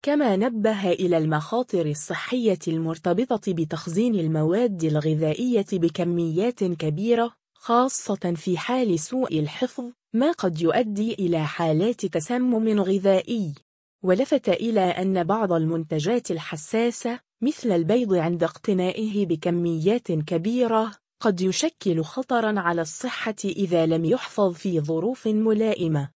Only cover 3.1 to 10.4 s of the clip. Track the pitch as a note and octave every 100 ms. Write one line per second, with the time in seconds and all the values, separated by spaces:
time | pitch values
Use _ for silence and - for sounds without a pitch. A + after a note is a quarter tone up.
3.1 | F3 B3+ A3+ G#3+ F3 D#3 D#3+ - E3 B3
4.1 | G#3+ D#3+ D#3 D#3 F#3+ B3 F#3+ D#3+ D3+ D#3
5.1 | D3+ D#3 D#3 B3+ A#3+ G3 G3 E3 D#3 E3+
6.1 | F3 E3+ D#3+ A3 B3 F#3+ E3 D#3 D3+ G#3+
7.1 | A#3 A#3 - _ _ - A#3 B3+ - -
8.1 | G3 F3+ E3+ - F3 - B3+ A#3+ E3+ D3+
9.1 | B3+ C4 D#3+ D3+ - B3 - A#3+ - _
10.1 | A3 C#4 E4+